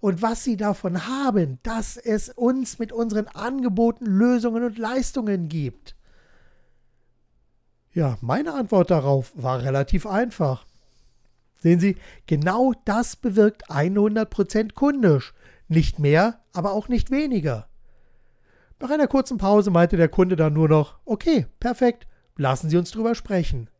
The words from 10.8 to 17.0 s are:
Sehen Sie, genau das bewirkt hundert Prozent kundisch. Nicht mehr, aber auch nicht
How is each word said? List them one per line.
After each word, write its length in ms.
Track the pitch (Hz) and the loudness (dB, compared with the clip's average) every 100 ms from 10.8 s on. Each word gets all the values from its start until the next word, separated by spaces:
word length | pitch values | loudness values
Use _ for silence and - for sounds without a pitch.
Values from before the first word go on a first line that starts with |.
| _ _ _ _ _ _ _ _ | _ _ _ _ _ _ _ _
Sehen 220 | 165 175 | 2 4
Sie, 160 | 190 185 - - - | 4 0 -8 -20 -4
genau 460 | 151 156 196 262 240 | -2 0 2 2 0
das 320 | - 214 240 - | -2 -2 -2 -4
bewirkt 480 | 247 196 214 214 - | -2 4 4 2 -6
hundert 600 | 151 160 196 208 214 214 | -2 0 2 2 0 -4
Prozent 460 | - 196 214 220 - | -2 -2 -2 -4 0
kundisch. 580 | 285 285 220 147 - - - _ - | 0 2 4 2 0 -20 -20 _ -2
Nicht 320 | 160 156 - | 2 2 2
mehr, 420 | 147 151 208 226 _ | 2 4 2 -2 _
aber 200 | - 185 | -6 -4
auch 160 | 196 208 | -4 -2
nicht 220 | 240 | -2